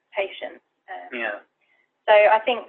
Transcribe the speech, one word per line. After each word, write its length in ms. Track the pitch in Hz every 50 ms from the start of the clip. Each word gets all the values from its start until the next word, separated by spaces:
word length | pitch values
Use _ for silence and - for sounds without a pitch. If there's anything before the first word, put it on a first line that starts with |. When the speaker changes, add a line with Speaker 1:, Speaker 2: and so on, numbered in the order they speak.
| _ _
Speaker 1:
patients. 540 | - 202 196 - - - - - - - _ _ _ _ _ -
Um, 200 | 185 - - - 127
Speaker 2:
Yeah. 240 | 120 117 107 104 104 - _ _ _ _ _ _ _ _ _ _ _ _ 233
Speaker 1:
so 60 | 214
I 260 | 208 208 196 220 220
think 240 | - 254 240 220 -